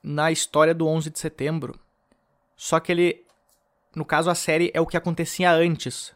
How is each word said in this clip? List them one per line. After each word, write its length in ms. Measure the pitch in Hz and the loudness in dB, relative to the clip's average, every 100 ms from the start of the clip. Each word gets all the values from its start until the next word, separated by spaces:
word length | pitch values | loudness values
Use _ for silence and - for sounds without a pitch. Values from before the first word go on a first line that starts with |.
na 280 | 151 147 156 | -6 -2 -2
história 420 | 165 - 151 156 | -2 -2 2 4
do 140 | 165 160 | 4 0
onze 220 | 160 156 | 0 -4
de 80 | - | -8
setembro. 640 | 156 - 139 160 131 - _ _ _ _ _ _ _ _ | -10 -6 -4 -4 -6 -12 _ _ _ _ _ _ _ _
Só 240 | - 160 | -2 -2
que 120 | 165 | 0
ele, 340 | 175 175 - _ _ _ _ _ _ _ 160 | 2 2 0 _ _ _ _ _ _ _ -10
no 100 | 151 | -2
caso, 240 | 151 165 | 0 0
a 60 | 170 | -2
série 340 | - 160 175 | 0 0 2
é 80 | - | 0
o 40 | 165 | 0
que 120 | 170 | -2
acontecia 540 | 175 165 165 - 180 | -2 -4 -6 0 4
antes 640 | 165 170 160 127 - - | 4 4 0 -6 -10 -16